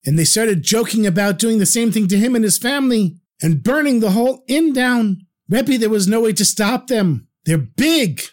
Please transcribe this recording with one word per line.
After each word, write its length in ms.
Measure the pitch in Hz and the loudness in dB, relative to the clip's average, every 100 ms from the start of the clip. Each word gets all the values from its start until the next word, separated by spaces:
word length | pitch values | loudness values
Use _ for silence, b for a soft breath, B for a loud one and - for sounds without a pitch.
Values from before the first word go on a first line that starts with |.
| - | 0
And 120 | 156 | 0
they 60 | 156 | 0
started 360 | 214 226 185 | 0 0 0
joking 460 | - 220 233 220 208 | 0 -2 0 0 0
about 320 | 180 202 196 | 0 0 0
doing 180 | 226 226 | 0 0
the 80 | 190 | 0
same 260 | 233 233 | 0 0
thing 160 | 220 196 | 0 0
to 100 | 196 | 0
him 160 | 233 240 | 0 0
and 80 | |
his 160 | 214 - | 0 -2
family 600 | 240 277 269 226 185 - _ _ | -2 -2 0 0 -2 -4 _ _
and 220 | 156 151 | -2 0
burning 380 | 214 285 294 240 | 0 0 0 0
the 100 | 214 | 2
whole 320 | 196 247 254 - | 2 0 -2 -2
inn 240 | 277 330 | 0 0
down. 540 | 262 254 240 220 180 - _ - | 0 0 0 0 -2 -8 _ -4
Rebbe, 300 | 226 269 254 | -2 0 0
there 100 | 220 | 0
was 180 | 214 190 | 0 2
no 140 | 220 | 2
way 100 | 226 | 0
to 120 | 208 202 | 0 -2
stop 400 | - 208 247 - | 0 -2 -2 -2
them. 420 | 240 190 127 - _ - | 0 0 -2 -6 _ -2
They're 120 | 160 | -2
big 640 | 127 - 285 330 220 127 - | -2 -2 0 2 0 -4 -12